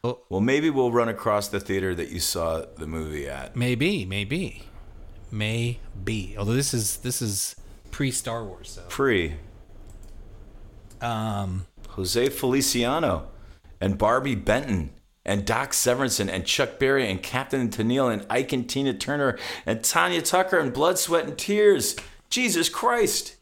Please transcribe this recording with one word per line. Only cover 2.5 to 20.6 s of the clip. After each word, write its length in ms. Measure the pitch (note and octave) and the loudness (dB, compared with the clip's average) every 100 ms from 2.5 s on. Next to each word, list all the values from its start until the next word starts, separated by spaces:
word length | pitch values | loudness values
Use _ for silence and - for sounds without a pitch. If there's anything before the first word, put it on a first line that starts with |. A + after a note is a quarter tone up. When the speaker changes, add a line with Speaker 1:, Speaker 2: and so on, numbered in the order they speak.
| D#2+ - - | -2 -6 -10
Speaker 2:
the 120 | D#2 | -8
movie 420 | D#2+ D#2 D2+ C#2 | -6 -6 -6 -8
at. 260 | C#2 C2 A#2+ | -8 -8 -2
Speaker 1:
Maybe, 480 | B2 A#2+ D#3 G3+ | 0 2 0 0
maybe. 600 | F#2 G2 G2+ D#3 F#3 - - - - - - - - | -2 -4 -2 -4 -4 -10 -16 -18 -18 -18 -18 -16 -10
Maybe. 1040 | G#2+ G#2+ A#2 A#2+ A#2+ - - F#2+ A2 F#2+ G#2 | -4 -2 0 -2 -4 -10 -8 -4 -4 -4 -4
Although 180 | G#2 B2 | 0 2
this 180 | C#3 | 2
is, 240 | A#2+ G#2 - | 0 -2 -4
this 240 | B2+ B2 | -6 -4
is 340 | A2+ F#2+ - - - - - | -2 -2 -4 -8 -18 -18 -14
pre-Star 520 | - C#3 A#2+ - A#2 | -4 -2 -2 -4 -6
Wars, 280 | G#2+ F2 E2+ | -8 -12 -14
so. 100 | - F2 | -16 -12
Speaker 2:
Pre. 460 | - C#3 G#2 E2 D2+ - - - - - - - - - - - - - - - - | 0 4 4 2 -4 -12 -20 -20 -18 -18 -16 -16 -16 -16 -18 -18 -18 -18 -20 -20 -8
Speaker 1:
Um, 680 | A#2+ A2+ A2 G2+ G2 F#2 F2+ - - | -4 -2 -2 -2 -2 -4 -6 -14 -12
Speaker 2:
Jose 400 | - F2+ A2+ C3 | -6 0 2 2
Feliciano 1000 | C#3 C3 C3+ C3+ A#2+ A#2+ D3+ D#3+ E2 - - - - - - | 2 2 2 2 2 2 2 2 0 -4 -16 -20 -20 -20 -2
and 180 | G2+ G2+ | 0 4
Barbie 360 | G#2 B2 C3+ A2 | 4 4 2 -2
Benton 540 | - A2+ C#3+ F#2+ D2 - _ _ | 2 2 2 -2 -2 -8 _ _
and 220 | - G2+ G2+ | -2 0 2
Doc 260 | A2+ C#3 | 0 2
Severinsen 580 | - B2 B2 C3+ - G2 | 0 2 2 2 0 0
and 160 | F#2 F2 | -2 0
Chuck 320 | - C3+ - | 2 0 2
Berry 280 | C3+ C#3 A#2 | 4 4 2
and 140 | F#2 | -2
Captain 480 | - B2+ C#3 C#3 A#2+ | -2 -4 0 0 0
Tennille 420 | G2+ A2+ B2+ C3 | 2 2 4 2
and 140 | G#2+ G2+ | 0 0
Ike 240 | B2 C3 | -2 0
and 140 | C3+ A#2+ | -2 -2
Tina 260 | C#3 C#3 C#3 | 0 0 0
Turner 420 | - D3 C#3 - - - - | -2 0 0 0 -6 -8 -4
and 160 | A2+ | 0
Tanya 400 | - E3+ F3 E3+ | 2 4 4 2
Tucker 340 | E3 F#3 F#3 | 2 2 4
and 160 | F3+ | 2